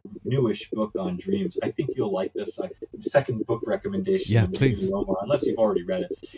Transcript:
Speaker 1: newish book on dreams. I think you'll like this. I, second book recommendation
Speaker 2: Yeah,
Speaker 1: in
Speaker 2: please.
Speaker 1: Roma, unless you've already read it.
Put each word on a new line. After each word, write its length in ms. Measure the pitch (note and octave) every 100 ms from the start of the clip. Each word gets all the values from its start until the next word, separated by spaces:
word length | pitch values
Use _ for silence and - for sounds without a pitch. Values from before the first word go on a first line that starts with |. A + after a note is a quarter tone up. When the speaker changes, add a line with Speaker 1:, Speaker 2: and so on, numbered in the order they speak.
| - -
Speaker 1:
newish 480 | - C3 A#2+ G2+ -
book 220 | G#2+ G#2+ -
on 200 | F#2 F2+
dreams. 420 | - G3 F#3+ -
I 80 | -
think 220 | - D3 -
you'll 180 | G#3+
like 200 | F#3 F#3+
this. 260 | - - -
I, 80 | F#3 - - -
second 460 | - C#3+ C3+ A#2 -
book 160 | - -
recommendation 680 | G2+ - G2 F#2+ F#2+ -
Speaker 2:
Yeah, 120 | A2+ F#2
Speaker 1:
in 80 |
Speaker 2:
please. 360 | F#2+ C3+ G2+ F#2+
Speaker 1:
Roma, 240 | G2 G2 F#2+
unless 240 | G#2+ A#2 -
you've 140 | G#2+
already 240 | A2 F#2
read 200 | F2+ F#2
it. 80 | F2+ - -